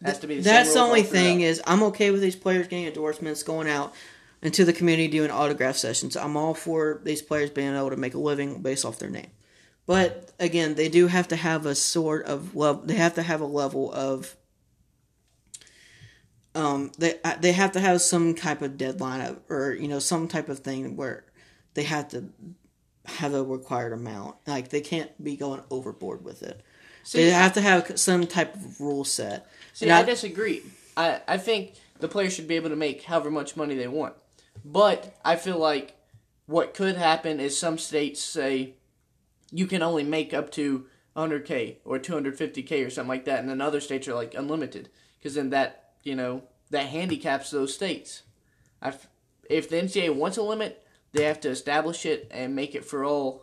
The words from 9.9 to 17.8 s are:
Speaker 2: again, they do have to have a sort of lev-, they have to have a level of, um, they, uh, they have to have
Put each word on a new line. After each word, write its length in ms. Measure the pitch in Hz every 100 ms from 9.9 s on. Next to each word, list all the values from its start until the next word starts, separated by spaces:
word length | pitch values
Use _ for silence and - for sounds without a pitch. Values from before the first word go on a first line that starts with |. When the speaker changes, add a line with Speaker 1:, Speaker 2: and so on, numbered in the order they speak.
| 185 180 - - -
Speaker 2:
again, 340 | 175 170 160 151
they 140 | 160
do 180 | 170 180
have 220 | 180 180
to 80 | 160
have 280 | 165 160 151
a 80 |
sort 520 | 139 - 170 160 156 -
of 280 | 143 170
lev-, 320 | - 147 143 156
they 100 | 196
have 180 | 170 165
to 80 |
have 160 | 165 160
a 60 | 147
level 480 | 147 139 127 135
of, 420 | - 135 135 - - _ _ _ _ _ _ _ _ _ _ _ - - _ - - - _ _ _ _
um, 380 | 160 151 139 139 -
they, 200 | 165 -
uh, 120 | 165 -
they 140 | 175
have 180 | 175 196
to 60 |
have 220 | 185